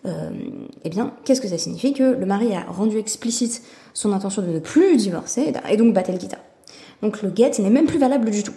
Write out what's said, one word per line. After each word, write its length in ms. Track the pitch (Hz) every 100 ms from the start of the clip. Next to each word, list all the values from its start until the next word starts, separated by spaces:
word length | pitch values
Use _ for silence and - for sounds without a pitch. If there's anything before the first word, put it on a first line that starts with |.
| -
Euh, 260 | 160 156 - - - - -
eh 60 | 165
bien, 240 | 170 240 -
qu'est-ce 160 | - 262
que 80 | 220
ça 100 | 170
signifie ? 360 | 170 170 262
Que 100 | 277
le 220 | 262 240 190
mari 280 | 202 233
a 100 | 185
rendu 340 | - 180 220 214
explicite 680 | 214 - 233 233 233 233 - - -
son 180 | - 208
intention 300 | 196 196 196
de 60 | 180
ne 120 | 160
plus 380 | 160 285 381 294
divorcer, 560 | 196 165 - - 302 - -
et 80 | 208
donc 160 | 233
Batel 260 | 202 185 180
Gita. 200 | 196 - - _ _ - - -
Donc 200 | 214 208
le 80 | 196
guet 220 | 175 254 262
n'est 100 | 196
même 160 | 247 320
plus 140 | 330
valable 320 | 262 277 220
du 120 | 208
tout. 100 | 208